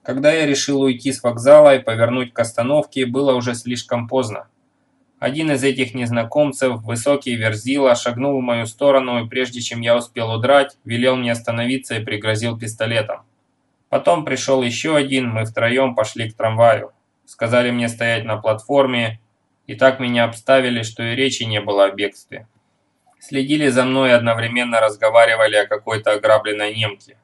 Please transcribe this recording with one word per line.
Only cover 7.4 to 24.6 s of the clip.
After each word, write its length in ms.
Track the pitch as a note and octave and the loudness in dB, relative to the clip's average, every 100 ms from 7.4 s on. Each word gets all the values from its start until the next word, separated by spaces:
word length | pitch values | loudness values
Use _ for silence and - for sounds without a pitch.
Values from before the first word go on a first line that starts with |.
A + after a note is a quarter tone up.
| A2 G#2+ B2 C#3 C3+ | -2 -4 -4 0 2
шагнул 440 | A#2+ A#2+ A#2+ C#3 C3+ | 2 0 -4 -2 -2
в 20 | |
мою 240 | B2 A#2 | -2 -4
сторону 580 | A2 - C#3+ C3+ B2+ A#2+ | -4 0 2 2 0 -4
и, 40 | A#2 | -4
прежде 320 | B2 B2+ A#2+ | -6 -6 -6
чем 220 | A2+ A#2 | -8 -6
я 160 | A#2 A#2+ | 0 0
успел 340 | A#2 - A2+ | 0 -6 -4
удрать, 460 | A2+ B2 C#3+ C3+ _ | -2 4 4 4 _
велел 320 | - A#2 B2+ B2+ | -6 0 0 0
мне 160 | B2 | -2
остановиться 600 | A#2 A#2 A#2 A#2+ C3 - | -4 -4 -4 -4 -4 -6
и 80 | A2+ | -8
пригрозил 540 | A2 G#2+ A2 G#2+ A#2 A#2 | -6 -6 -4 -2 -4 -6
пистолетом. 680 | A2+ - A2+ A#2 G#2+ - _ _ _ _ _ _ _ | -10 -6 -2 -2 -4 -10 _ _ _ _ _ _ _
Потом 340 | - - E3+ | 0 2 0
пришел 400 | D3 C3 - C3 | -2 -6 0 0
еще 320 | B2 A2+ D3+ | 0 -4 0
один, 340 | D3+ C3+ C3+ A#2+ | 0 0 -2 -2
мы 160 | A2 | -4
втроем 480 | A2+ A#2 A#2 B2+ C3+ | -4 -2 0 0 0
пошли 360 | A#2+ G#2+ A#2 A2+ | 0 -4 -6 -10
к 40 | |
трамваю. 580 | - A2+ A2 A#2 G#2+ F2+ _ _ _ | -4 -4 4 4 4 -4 _ _ _
Сказали 440 | _ - A#2 A#2+ B2 | _ -8 0 0 0
мне 180 | A#2+ A#2 | -2 -4
стоять 340 | A2+ A#2 A2+ | -2 -2 -2
на 140 | A2 G#2+ | -4 -4
платформе, 840 | A2+ A2 - C#3 C3 B2 A2+ A2 _ _ _ _ - | -2 -4 0 2 2 0 -4 -8 _ _ _ _ -18
и 80 | |
так 240 | G#2+ C3 C3 | 2 2 2
меня 240 | B2 A#2+ | -2 0
обставили, 580 | A#2 - - C3+ B2+ A#2+ | 0 -2 2 2 2 -2
что 220 | A2+ - | -6 -6
и 100 | A#2 | -6
речи 300 | A#2+ C3+ - | -2 -2 -4
не 160 | A2+ G#2+ | -4 -4
было 260 | G2+ G2 | -2 2
о 60 | G2 | 2
бегстве. 560 | G2 G2+ - _ - - _ _ _ _ _ _ _ | 2 -6 -8 _ -20 -20 _ _ _ _ _ _ _
Следили 480 | - C#3 C3+ D3+ D3 | -8 -6 -2 0 2
за 160 | B2+ | 2
мной 260 | B2+ C3 C3 | 0 0 4
и 40 | |
одновременно 680 | A#2+ A#2 A2+ A#2 A#2+ | 4 4 -2 -2 -2